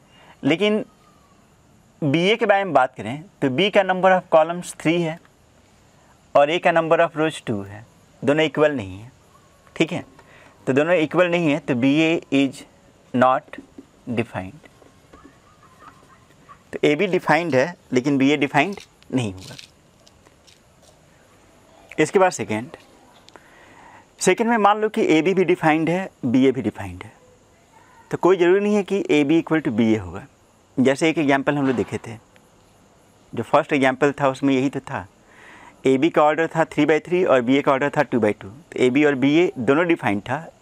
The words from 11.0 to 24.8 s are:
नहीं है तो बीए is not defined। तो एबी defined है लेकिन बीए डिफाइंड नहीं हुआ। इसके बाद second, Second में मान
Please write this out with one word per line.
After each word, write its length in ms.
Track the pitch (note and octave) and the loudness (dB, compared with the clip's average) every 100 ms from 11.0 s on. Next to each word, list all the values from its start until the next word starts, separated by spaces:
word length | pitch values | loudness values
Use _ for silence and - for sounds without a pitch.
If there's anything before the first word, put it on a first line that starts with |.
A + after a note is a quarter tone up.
| D3+ D#3 F3+ | 0 0 0
नहीं 200 | F3 D#3+ | 0 0
है 80 | D3+ | -2
तो 160 | - B2 | -2 0
बीए 400 | C3+ D3+ D#3+ E3+ - C#3 | 2 2 0 -2 -2 -2
is 280 | C#3 - - _ _ _ _ | -2 -4 -20 _ _ _ _
not 480 | B2 B2+ C3+ - - - - - _ - | 0 2 0 -4 -18 -20 -20 -20 _ -8
defined। 600 | A#2 A2+ G2+ F#2 D#3 - _ - _ _ - - _ _ _ - _ - - _ _ _ _ - - _ | -6 -6 -10 -12 -16 -20 _ -20 _ _ -20 -20 _ _ _ -20 _ -20 -20 _ _ _ _ -20 -20 _
तो 140 | - D3+ | -4 -2
एबी 200 | D3 G3 | 0 0
defined 460 | F3+ - D#3 E3+ C3 | -2 0 0 0 0
है 180 | D3+ F3 _ | 0 -4 _
लेकिन 240 | B2+ C3 C#3 | -2 0 2
बीए 200 | C3+ D3 | 2 2
डिफाइंड 420 | C3+ D3 E3 G3 - _ - | 0 0 -2 -6 -18 _ -8
नहीं 200 | B2+ A2 | -6 -6
हुआ। 220 | F#2+ - - - _ _ _ _ _ _ _ _ _ _ _ _ _ _ _ _ _ _ _ _ _ - - | -10 -16 -20 -20 _ _ _ _ _ _ _ _ _ _ _ _ _ _ _ _ _ _ _ _ _ -8 -2
इसके 200 | D#3 G3 | 0 2
बाद 120 | F#3 | 2
second, 380 | - G2+ A2 B2 - _ _ _ _ _ - _ - - - - - _ - | 0 -6 -6 -8 -16 _ _ _ _ _ -20 _ -20 -20 -20 -20 -20 _ -2
Second 300 | F#3 F#3 A3+ | 0 2 0
में 80 | A#3 | 2
मान 220 | G3+ G#3+ | 2 2